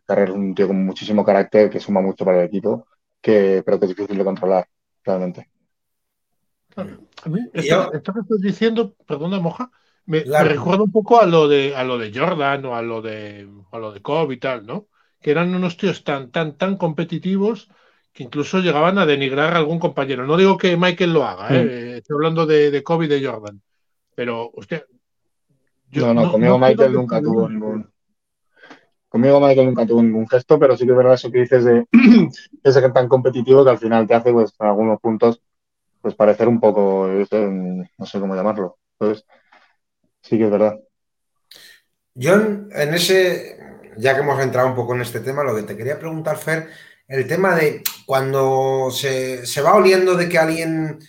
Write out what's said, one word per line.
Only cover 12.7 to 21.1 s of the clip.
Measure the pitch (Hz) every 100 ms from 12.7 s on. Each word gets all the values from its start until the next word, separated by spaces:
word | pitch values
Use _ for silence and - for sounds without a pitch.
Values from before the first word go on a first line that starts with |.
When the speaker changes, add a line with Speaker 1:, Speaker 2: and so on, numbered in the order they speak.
Speaker 2:
a | 117
lo | 117 113
de, | 110 107 104 101 101 101 95
a | 117
lo | 107
de | 104
Kobe | - 156 151
y | 123
tal, | 135 120 104
¿no? | 180 _ _ _ _
Que | -
eran | 170 175
unos | 185 180 -
tíos | 196 -
tan, | - 143 123
tan, | 170 160 -
tan | 190 190
competitivos | 170 156 170 165 185 196 208 226 _ _ _ _ _
que | -
incluso | 135 147 139 190
llegaban | 180 143 170 196
a | 160
denigrar | 139 135 139 156
a | 170
algún | 151 165
compañero. | 170 143 135 123 131
No | 170
digo | 196 185
que | 185 170
Michael | 180 175 175